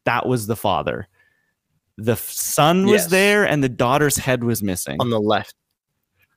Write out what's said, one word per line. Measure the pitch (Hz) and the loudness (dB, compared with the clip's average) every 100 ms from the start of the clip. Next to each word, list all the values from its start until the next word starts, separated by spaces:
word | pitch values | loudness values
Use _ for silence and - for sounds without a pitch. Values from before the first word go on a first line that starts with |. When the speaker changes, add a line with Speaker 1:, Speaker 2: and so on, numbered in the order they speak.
Speaker 1:
that | - 120 120 | -2 -2 0
was | 127 104 | -2 -2
the | 113 | -4
father. | 104 80 73 58 - _ _ _ _ _ _ _ _ - | 0 0 -2 -6 -10 _ _ _ _ _ _ _ _ -8
The | 110 | -2
f-, | 110 - | -2 -4
son | - - - 151 180 196 | -8 -6 2 2 4 4
was | 208 | 2
Speaker 2:
Yes. | 170 | 2
Speaker 1:
there | 185 202 208 | 2 4 2
and | 202 147 | 2 0
the | 131 | -2
daughter's | 117 123 143 147 - | 0 0 2 2 0
head | - 127 | -2 0
was | 120 113 | 0 -2
missing. | 101 90 69 71 | -2 -4 -6 -4
Speaker 2:
On | 123 | -2
the | 113 | 0
left. | 104 101 - - _ _ _ _ _ _ _ | 0 0 -2 -18 _ _ _ _ _ _ _